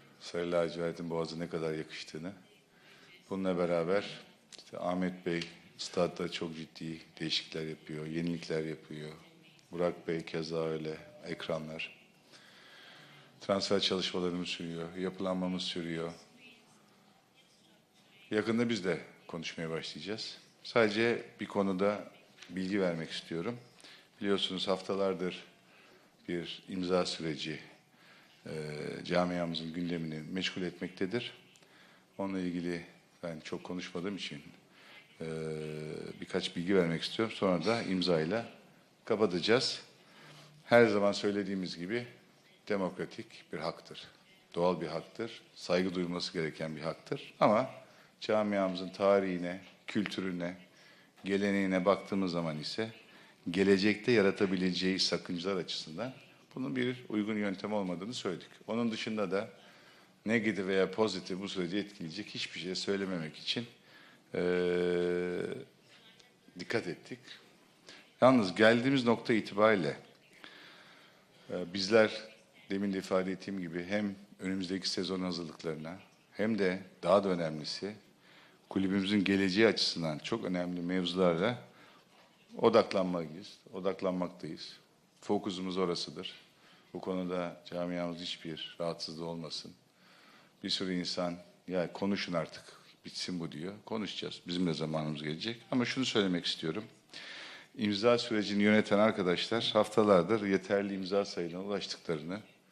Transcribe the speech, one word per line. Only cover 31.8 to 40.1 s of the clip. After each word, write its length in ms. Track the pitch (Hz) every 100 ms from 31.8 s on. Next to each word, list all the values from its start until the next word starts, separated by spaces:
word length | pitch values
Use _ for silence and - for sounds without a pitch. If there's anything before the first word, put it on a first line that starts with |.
| - - _ -
Onunla 220 | 98 95
ilgili 440 | 90 87 87 87 - - _ _
ben 180 | 85 80
çok 240 | - 90
konuşmadığım 520 | - 90 - 90 90 98
için, 260 | - 73 - - - - - - - -
e, 60 | 80 80 80 78 76 76 78 - - -
birkaç 360 | - 92 87 -
bilgi 200 | 85 98
vermek 260 | 82 82
istiyorum. 320 | - - 110 -
Sonra 280 | 98 87
da 180 | 87 113
imzayla 680 | 95 92 87 82 80 110 113 - - - - _
kapatacağız. 800 | - 107 107 87 78 117 - - - - -